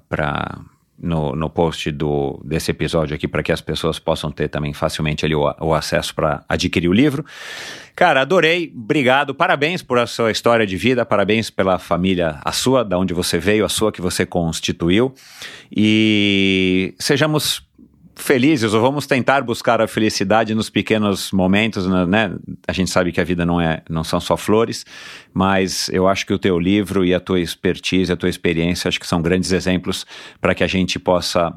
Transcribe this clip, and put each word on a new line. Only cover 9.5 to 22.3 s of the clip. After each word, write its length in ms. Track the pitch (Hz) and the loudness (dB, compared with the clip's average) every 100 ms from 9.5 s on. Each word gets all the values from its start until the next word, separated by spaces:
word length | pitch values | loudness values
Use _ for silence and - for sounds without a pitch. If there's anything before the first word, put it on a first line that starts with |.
| 156 151 180 | 2 0 -2
por 160 | - 123 | -2 0
a 80 | 117 | 0
sua 240 | - 113 | 0 0
história 360 | 101 120 117 107 | 2 2 2 2
de 100 | 92 | 0
vida, 280 | 110 123 | 0 0
parabéns 460 | 113 104 98 113 107 | 0 0 2 0 -2
pela 280 | - 95 90 | -2 0 0
família, 600 | - 85 92 90 82 73 | 0 0 2 2 0 -2
a 100 | - | -6
sua, 300 | - 127 131 | -2 0 0
da 140 | 107 90 | 0 0
onde 140 | 92 | 0
você 260 | 87 - 85 | -2 -2 0
veio, 260 | 85 107 | 2 2
a 40 | 92 | 0
sua 240 | - 107 | 0 -2
que 80 | - | -2
você 240 | 87 - | -4 -2
constituiu, 880 | 92 92 82 80 - - 85 98 131 131 - - - - - | -2 -2 -2 -4 -6 -2 2 2 2 -4 -20 -20 -18 -18 -8
e 1200 | - 107 107 110 104 104 98 98 95 92 92 95 - | 0 2 4 4 4 2 2 2 2 2 2 -2 -4
sejamos 680 | - 139 156 151 - - - _ - _ - - | -2 2 2 0 -2 -6 -10 _ -20 _ -20 -10
felizes, 580 | - 131 135 151 110 | 0 4 4 4 2
ou 80 | 104 | 2
vamos 240 | 123 143 - | 2 0 -2
tentar 340 | 135 123 135 | 0 2 0
buscar 380 | 123 113 - 113 | 0 -2 0 2
a 80 | 110 | 0
felicidade 640 | - 110 - 95 107 110 | 0 0 0 2 2 2
nos 140 | 110 101 | -2 0
pequenos 640 | 107 95 110 104 95 - | -2 0 0 2 -2 -2
momentos, 540 | 98 92 101 110 101 92 | 0 2 4 2 0 0
né, 180 | 92 | 2
né? 300 | 87 104 104 | 2 2 0